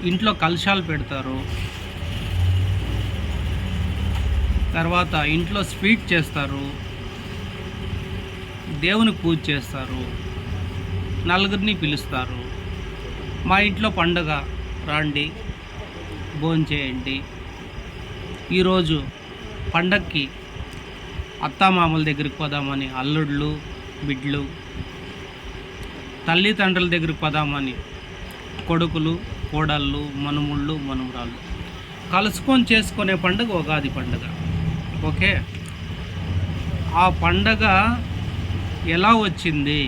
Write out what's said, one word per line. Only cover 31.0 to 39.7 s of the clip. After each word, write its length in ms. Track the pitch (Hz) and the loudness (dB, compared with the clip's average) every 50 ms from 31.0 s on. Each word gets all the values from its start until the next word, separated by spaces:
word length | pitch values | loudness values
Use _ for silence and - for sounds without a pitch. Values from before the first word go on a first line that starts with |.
| 131 127 123 123 120 120 117 - - - - - - - - - - - - - - - | -4 -4 -6 -6 -6 -6 -8 -10 -8 -8 -8 -8 -8 -10 -10 -12 -12 -12 -12 -12 -8 0
కలుసుకొని 540 | - 185 202 214 - - - - 269 254 240 - | 2 2 2 2 0 -2 2 4 6 6 6 6
చేసుకునే 440 | 226 220 208 - - - 208 190 190 175 170 | 6 4 4 2 -2 0 2 2 2 4 4
పండుగ 260 | 180 185 202 240 233 202 175 | 2 2 2 0 0 0 0
ఉగాది 300 | 156 147 156 151 143 135 - | 0 2 0 0 0 0 -2
పండుగ. 300 | 131 107 87 - - - - - - - - - - - - - - - - - - - 160 | -2 -2 0 -2 -2 -2 -4 -6 -4 -2 0 0 2 2 0 0 -2 -4 -4 -4 -2 0 0
ఓకే, 220 | 156 - 180 196 190 - - - - - - - - - - - - - - - - - - - - - - - - - - - - - - - - 165 180 | 2 4 4 4 4 4 0 -2 -8 -10 -10 -10 -10 -10 -8 -8 -6 -8 -6 -6 -6 -6 -4 0 0 0 0 0 -2 -2 -2 -2 -2 -2 -2 0 4 6 6
ఆ 20 | 185 170 - 165 | 6 6 4 4
పండగ 400 | 170 175 190 202 220 220 208 220 214 190 185 208 226 240 240 - - - - - - - - - - - - - - - - - 160 165 170 | 4 4 6 4 4 4 4 6 6 6 6 6 6 2 0 -2 -2 -2 -2 -2 -2 -2 -4 -2 -2 -2 -2 -2 -4 -4 -4 -2 0 2 4
ఎలా 140 | 185 214 233 226 214 | 6 8 8 8 6
వచ్చింది? 580 | 196 170 - - 175 156 151 143 143 | 2 0 0 0 0 2 2 2 2